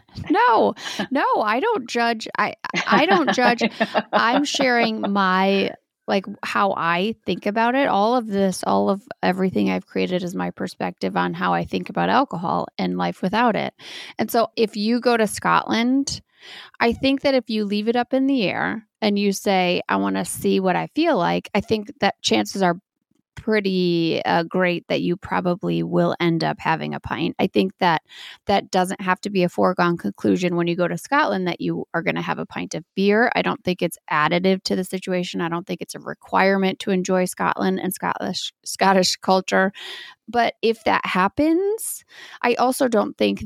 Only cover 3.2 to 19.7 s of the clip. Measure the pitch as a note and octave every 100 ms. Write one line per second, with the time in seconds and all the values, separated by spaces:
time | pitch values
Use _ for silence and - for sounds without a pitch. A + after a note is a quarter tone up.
3.2 | B3 F#3+ B3 A#3 A#3 - A3 A3+ - -
4.2 | A3+ C4+ D4 - C4+ A#3+ A3+ A3 G#3 G3+
5.2 | F#3+ F#3 F#3+ G3 G3 - _ _ - G3+
6.2 | G3 G3+ - A3 G3+ - E3 E3+ G#3 A3
7.2 | - F3+ G#3 G#3+ A#3 C4 C#4 G3 G#3+ B3
8.2 | A3 G3 G3 F3+ F#3+ G3 G3+ G3 - -
9.2 | F#3 F#3 F#3+ G#3 F#3+ F#3 - F#3+ F#3 F3+
10.2 | F3+ F#3+ F3+ - F#3 - F#3 - F#3+ F#3
11.2 | F3+ E3+ F3+ E3+ E3+ F#3 F3 - F3 A3
12.2 | C#4 E3+ F3 F3 - - F#3 F3+ F3 -
13.2 | F#3 G#3 A#3+ F3+ C3+ _ - - - -
14.2 | G#3+ A#3 A3 - A3 G#3+ G#3+ A#3+ B3 A#3
15.2 | G#3 - E3+ E3+ - A3 A#3+ C4+ C#4 -
16.2 | _ _ - - - - A#3 A#3 C4+ C4+
17.2 | C#4+ C4+ A#3+ A3 G3+ G#3 G#3+ A#3+ A#3+ C4
18.2 | C4+ C4+ F3+ - E3 A3 - - G#3+ G3+
19.2 | G3+ G3 G#3 F#3+ F3+